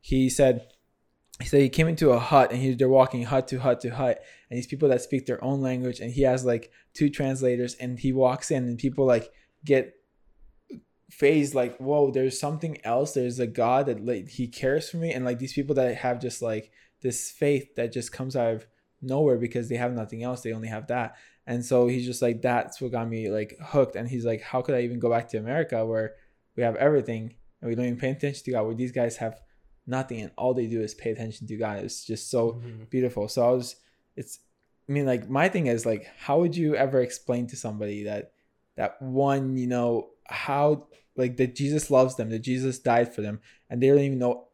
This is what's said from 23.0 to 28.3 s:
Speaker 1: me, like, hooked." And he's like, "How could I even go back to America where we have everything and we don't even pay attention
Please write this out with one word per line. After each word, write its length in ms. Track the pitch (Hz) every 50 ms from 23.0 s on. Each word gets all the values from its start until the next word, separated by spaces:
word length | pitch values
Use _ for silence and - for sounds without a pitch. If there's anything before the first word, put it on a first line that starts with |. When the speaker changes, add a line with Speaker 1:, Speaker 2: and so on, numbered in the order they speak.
| 113 117
Speaker 1:
me, 200 | 113 113 110 101
like, 260 | 101 107 107 107 - -
hooked." 360 | - - - 143 135 - -
And 120 | - 117 120
he's 160 | 131 123 113
like, 180 | 120 113 107 -
"How 200 | - - 131 123
could 120 | - 143
I 80 | 123 120
even 180 | 120 120 120
go 100 | 113 117
back 180 | 117 117 113 -
to 80 | - 110
America 460 | 107 113 131 160 160 - - 113 113
where 300 | 113 113 110 110 110 - - _ _ _ _ _ _ _
we 60 | - 120
have 140 | 117 113
everything 580 | - 135 147 151 143 120 - 117 110 113 113 - - - - _ _
and 80 | - 123
we 60 | 117
don't 120 | 113 123
even 120 | 123 120 120
pay 120 | - 131
attention 340 | 135 143 - 143